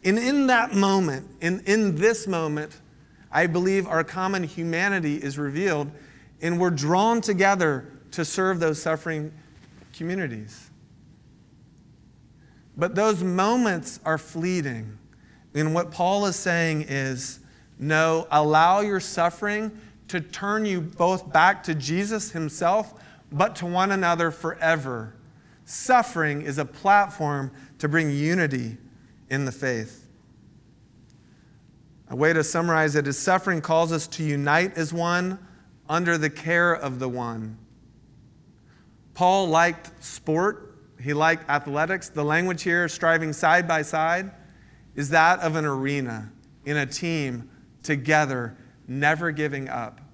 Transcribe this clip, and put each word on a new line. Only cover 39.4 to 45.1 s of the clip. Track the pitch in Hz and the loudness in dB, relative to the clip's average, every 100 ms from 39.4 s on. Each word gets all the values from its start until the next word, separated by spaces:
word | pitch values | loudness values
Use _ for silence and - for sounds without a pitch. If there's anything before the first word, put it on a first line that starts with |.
| 185 | 4
liked | 160 170 165 - - | 4 4 2 -12 -18
sport. | - - - 160 190 240 - - - - | -16 -12 -2 2 2 -2 -14 -20 -20 -12
He | 123 | -4
liked | 147 143 131 - | 2 2 2 0
athletics. | 143 143 143 165 185 - | -2 -2 -2 -2 -2 -6
The | 156 147 | -4 0
language | 156 180 175 | 0 0 -2
here, | 185 175 170 | 0 0 0
striving | - 165 165 160 | 0 2 2 0
side | 147 160 175 170 | 0 2 4 2
by | 160 | -2
side, | 151 160 160 175 196 - - - - - - - | -2 -2 -2 -2 -6 -16 -20 -20 -20 -20 -18 -8
is | 143 | 0